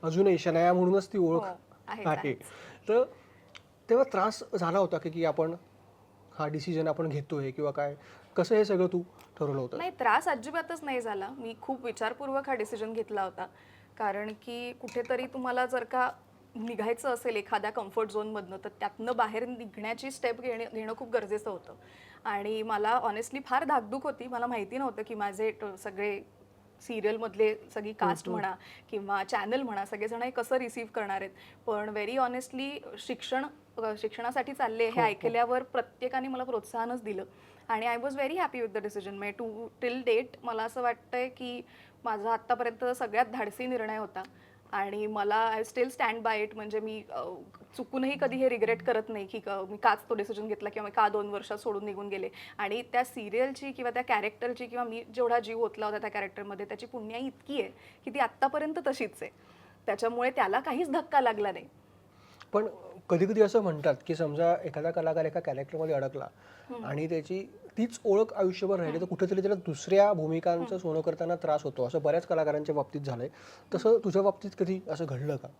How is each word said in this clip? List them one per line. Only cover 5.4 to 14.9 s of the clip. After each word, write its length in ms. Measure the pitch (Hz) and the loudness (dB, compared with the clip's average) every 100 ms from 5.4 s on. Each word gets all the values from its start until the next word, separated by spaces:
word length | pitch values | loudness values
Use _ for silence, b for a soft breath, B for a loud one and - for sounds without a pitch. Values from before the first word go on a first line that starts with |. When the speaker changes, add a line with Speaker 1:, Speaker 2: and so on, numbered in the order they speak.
| 160 175 - - - - - - - - | 0 0 -12 -20 -20 -20 -20 -20 -20 -6
Speaker 1:
हा 100 | 151 | -4
डिसिजन 400 | 151 160 160 160 | -2 -2 0 0
आपण 200 | 151 160 | 0 0
घेतोय 420 | 143 143 151 135 | -2 -4 -4 -4
किंवा 200 | 131 147 | -2 -2
काय, 240 | 143 147 143 B B B - | 0 -4 -4 B B B 0
कसं 180 | 175 | 4
हे 100 | 214 | 6
सगळं 220 | 208 190 180 | 6 4 4
तू 160 | 180 175 B B - | 2 -4 B B -4
ठरवलं 220 | 147 135 | -2 -2
होतं? 180 | 127 - | -2 -4
Speaker 2:
नाही, 120 | 349 | -6
त्रास 380 | 359 240 233 349 | 0 4 4 4
अजिबातच 560 | 277 240 330 320 330 | -2 -2 -6 -4 -8
नाही 160 | 302 254 | -4 -2
झाला. 280 | 226 202 196 277 | -2 -4 -6 -8
मी 160 | 226 226 | -10 -10
खूप 220 | - 262 | -6 -6
विचारपूर्वक 600 | 240 - 220 240 277 269 277 | -6 -2 -4 -2 -4 -2 -2
हा 80 | |
डिसिजन 380 | 254 214 220 220 | -2 -2 -4 -4
घेतला 300 | 226 220 214 | -4 -4 -2
होता, 240 | 190 180 180 b b b b - | -2 -4 -12 b b b b -4
कारण 360 | 214 196 208 | -2 -2 -6
की 400 | 208 - 240 240 | -8 -10 -8 -8
कुठेतरी 540 | 247 254 | -10 -6